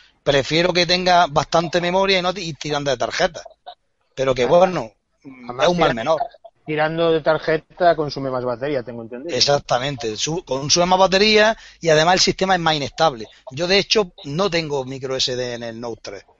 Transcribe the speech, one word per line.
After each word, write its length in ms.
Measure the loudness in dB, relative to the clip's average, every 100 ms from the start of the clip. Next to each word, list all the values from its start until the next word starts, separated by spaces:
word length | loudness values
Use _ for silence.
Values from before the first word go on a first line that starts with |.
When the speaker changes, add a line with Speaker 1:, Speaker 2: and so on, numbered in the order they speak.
| _ _
Speaker 1:
prefiero 480 | 0 0 2 2 2
que 140 | 2 0
tenga 420 | 2 4 4 4
bastante 540 | 0 0 0 0 -2
memoria 380 | 0 0 2 0
y 20 |
no 120 | 0
t-, 60 | -4
ir 160 | -10 -10
tirando 360 | -6 -4 -2
de 40 | -2
tarjeta. 480 | -2 -2 -2 -4 -20 _ -20 -20 _ _ _ -4
Pero 180 | -2
que, 100 | 0
Speaker 2:
Además, 160 | 4 4
Speaker 1:
bueno, 320 | 4 2 -6 _ _ _ -20
Speaker 2:
además 400 | -18 -12 0 2
Speaker 1:
es 40 |
un 60 | 4
mal 100 | 2
Speaker 2:
tira-, 40 |
Speaker 1:
menor. 280 | 0 -2 -2 -4 -12 -20 _ -6
Speaker 2:
tirando 460 | -2 0 0 2
de 80 | 2
tarjeta 720 | 2 0 0 -2 -4 2 2 2
consume 320 | -2 -4 -4
más 160 | -4 -4
batería, 380 | -4 -4 -6
tengo 180 | -6 -12
entendido. 340 | -12 -12 -6 -4
Speaker 1:
Exactamente, 800 | -2 -2 -2 -4 -4 -6 -8 -6
su-, 300 | -6 -6 -6
consume 400 | -8 0 0 2
más 140 | 4
batería 580 | 4 4 4 4 4 0 -10 -4
y 80 | 2
además 240 | 4 4
el 60 | 4
sistema 320 | 2 0 0
es 80 | 2
más 140 | 0 -2
inestable. 520 | -4 0 0 0 -10 -16 -14
Yo, 160 | -6 0
de 120 | 2
hecho, 340 | 2 0 -2 -8
no 260 | -6 -2 0
tengo 360 | -2 -2 -4 -6
micro 320 | -8 -6 -4
S 180 | -2 -4
D 200 | -6 -8
en 80 |
el 140 | -10 -10
Note 220 | -10 -10
tres. 240 | -14 -16 -18